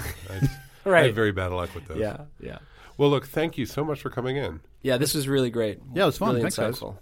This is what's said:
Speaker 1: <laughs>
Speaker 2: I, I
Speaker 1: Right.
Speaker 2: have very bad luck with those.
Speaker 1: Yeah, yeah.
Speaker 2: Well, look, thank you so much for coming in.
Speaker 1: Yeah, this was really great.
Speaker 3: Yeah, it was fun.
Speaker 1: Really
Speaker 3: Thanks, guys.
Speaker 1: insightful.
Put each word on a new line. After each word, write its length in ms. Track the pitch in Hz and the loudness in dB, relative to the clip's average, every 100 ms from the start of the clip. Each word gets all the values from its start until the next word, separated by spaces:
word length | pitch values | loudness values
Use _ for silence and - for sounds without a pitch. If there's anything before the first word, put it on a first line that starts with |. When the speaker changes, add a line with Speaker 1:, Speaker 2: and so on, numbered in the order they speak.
| - - | -6 -8
Speaker 1:
<laughs> 140 | - | -10
Speaker 2:
I, 200 | 95 135 - - - 196 | 0 0 -2 -12 -6 4
I 40 | |
Speaker 1:
Right. 160 | 175 139 | 6 6
Speaker 2:
have 80 | 107 | 4
very 180 | 107 | 2
bad 180 | 95 92 | 2 -2
luck 240 | 90 87 85 | -2 -4 -8
with 120 | - | -10
those. 100 | 80 | -6
Speaker 1:
Yeah, 240 | 104 - 147 - | -6 -6 -14 -16
yeah. 200 | - - - - - - | -14 -14 -18 -20 -14 2
Speaker 2:
Well, 120 | 143 | 4
look, 160 | 139 - | 4 0
thank 300 | 151 160 156 | -2 -2 -2
you 80 | 113 | -4
so 180 | - | -2
much 180 | 151 139 | -4 -4
for 80 | 139 | -6
coming 280 | - 127 135 | -4 -2 -2
in. 240 | 110 78 - - | -4 -6 -14 -6
Speaker 1:
Yeah, 140 | - 123 | 0 2
this 160 | 143 | 2
was 140 | 151 131 | 0 2
really 220 | 139 127 | 2 2
great. 300 | 117 110 98 - | 2 0 -2 -6
Speaker 3:
Yeah, 100 | - | 2
it 20 | 185 | 2
was 120 | - | 4
fun. 120 | 214 | 2
Speaker 1:
Really 140 | 247 | 2
Speaker 3:
Thanks, 120 | 139 - | 0 0
guys. 240 | 113 123 | -2 -2
Speaker 1:
insightful. 180 | 107 95 | -8 -12